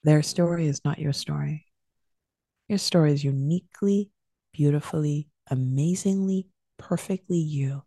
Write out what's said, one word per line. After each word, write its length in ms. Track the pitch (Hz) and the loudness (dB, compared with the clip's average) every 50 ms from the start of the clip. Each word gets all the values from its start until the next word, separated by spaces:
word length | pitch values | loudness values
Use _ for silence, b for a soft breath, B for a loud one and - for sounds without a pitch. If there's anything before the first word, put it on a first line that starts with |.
| - | 6
Their 180 | 151 151 151 | 6 4 4
story 460 | 151 - - - 175 170 170 170 160 151 | 4 0 0 0 0 0 2 0 0 0
is 140 | 143 - _ | -2 -2 _
not 140 | 143 147 - | -4 -2 -2
your 120 | 156 147 | -2 -4
story. 540 | 135 - - - 147 147 147 143 151 151 _ _ _ _ _ _ _ _ _ _ _ _ _ _ _ _ _ _ _ _ _ - | -4 -4 -6 -8 -6 -6 -4 -6 -6 -8 _ _ _ _ _ _ _ _ _ _ _ _ _ _ _ _ _ _ _ _ _ -4
Your 100 | 208 196 | -4 -2
story 340 | - - - 175 156 147 | -2 2 4 4 4 4
is 100 | 147 143 | 4 2
uniquely, 880 | 143 139 135 135 139 147 165 180 - _ - - 202 202 202 202 202 202 _ _ _ _ _ _ _ _ - | 0 -2 -2 0 0 0 -2 -2 -4 _ -8 -2 0 2 2 2 0 -4 _ _ _ _ _ _ _ _ -2
beautifully, 720 | 156 147 147 143 151 - - - 156 151 147 147 147 151 _ _ _ _ - | 2 2 2 2 2 -2 -4 -4 -2 -2 -2 -2 -4 -6 _ _ _ _ -4
amazingly, 960 | 135 127 131 131 131 139 147 170 180 190 - 196 196 196 190 190 190 190 185 _ _ _ _ _ _ - | -2 -2 0 0 0 0 0 0 -2 0 0 0 0 0 0 0 -2 -2 -4 _ _ _ _ _ _ -20
perfectly 600 | - - 180 165 - - 196 185 _ - 180 170 | -6 -4 -4 -4 -2 -6 -6 -6 _ -2 0 0
you. 440 | 160 151 151 139 139 135 139 139 - | 0 0 -2 -2 -2 -4 -4 -8 -12